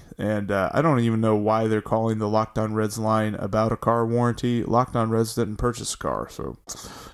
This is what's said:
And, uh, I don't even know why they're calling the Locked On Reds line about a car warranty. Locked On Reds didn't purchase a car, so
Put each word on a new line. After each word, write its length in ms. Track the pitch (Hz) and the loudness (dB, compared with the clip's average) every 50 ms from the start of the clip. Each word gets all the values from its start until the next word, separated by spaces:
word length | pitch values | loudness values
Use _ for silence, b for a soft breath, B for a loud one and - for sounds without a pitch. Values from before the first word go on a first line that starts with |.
| - - - | -16 -18 -10
And, 340 | - - 104 107 104 101 98 | -4 -2 -2 -2 -2 -2 -2
uh, 200 | 101 98 92 - - | 0 0 0 2 2
I 80 | 123 | 2
don't 200 | 151 165 143 123 | 2 4 4 4
even 200 | 117 117 113 110 | 2 2 2 2
know 140 | 113 110 110 | 2 2 2
why 320 | 107 104 107 110 113 113 | 4 4 2 2 2 2
they're 120 | 110 110 107 | 2 0 0
calling 380 | - - 113 113 113 113 110 | 0 0 0 0 2 0 0
the 100 | 107 107 | 0 0
Locked 300 | 104 107 110 110 - - | 2 2 2 0 0 -2
On 160 | - 110 107 107 | -2 -2 -2 0
Reds 240 | 110 107 104 104 | -2 -2 -2 -2
line 380 | 113 110 110 110 110 107 110 104 | -2 0 2 2 2 2 0 -4
about 360 | 95 98 98 104 110 110 110 | -4 -4 -2 0 0 2 0
a 60 | 113 | 0
car 260 | - - 113 117 117 117 | 0 0 2 2 2 2
warranty. 600 | 113 117 120 120 120 113 - - 123 120 117 - | 2 2 2 2 2 0 0 -2 0 0 0 0
Locked 320 | - 110 117 127 - - | 2 2 2 2 2 0
On 160 | 120 113 113 | -2 0 2
Reds 240 | 113 113 113 110 - | 2 0 0 0 0
didn't 220 | 120 117 104 107 | -2 -2 -2 -2
purchase 360 | - 127 123 117 120 107 - - | -2 -2 -2 -2 -2 -6 -8 -8
a 40 | |
car, 300 | - - 76 60 52 - | -4 -2 -2 -2 -2 -4
so 300 | - - - - - - - _ B B B B B B B B B | -6 -8 -10 -8 -10 -10 -12 _ B B B B B B B B B